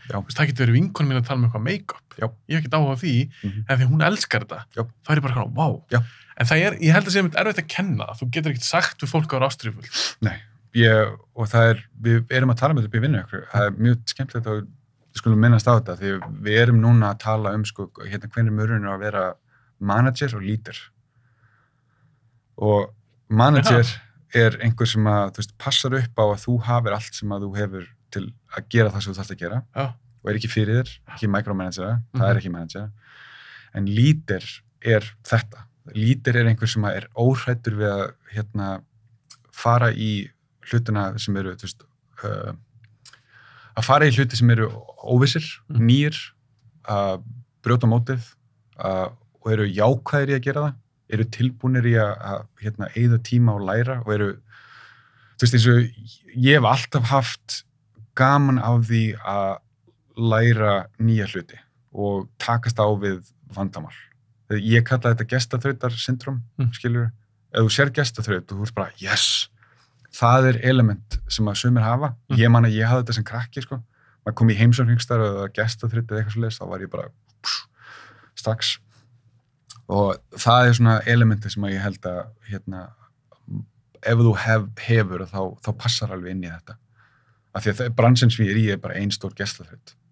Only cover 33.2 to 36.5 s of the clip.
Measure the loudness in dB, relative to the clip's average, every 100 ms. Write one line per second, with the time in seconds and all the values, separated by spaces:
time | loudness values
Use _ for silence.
33.2 | -20 -20 -20 -20 -14 -6 -2 2 4 2
34.2 | -2 -8 -8 -18 _ _ 0 2 0 -10
35.2 | -2 0 0 -10 -20 _ -12 -2 0 2
36.2 | 0 2 2